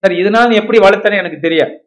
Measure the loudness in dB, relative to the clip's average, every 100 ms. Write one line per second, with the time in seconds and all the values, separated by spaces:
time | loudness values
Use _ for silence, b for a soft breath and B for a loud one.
0 | -2 -2 -2 0 2 0 2 2 4 2
1 | 0 -2 -6 -6 -2 0 -2 -6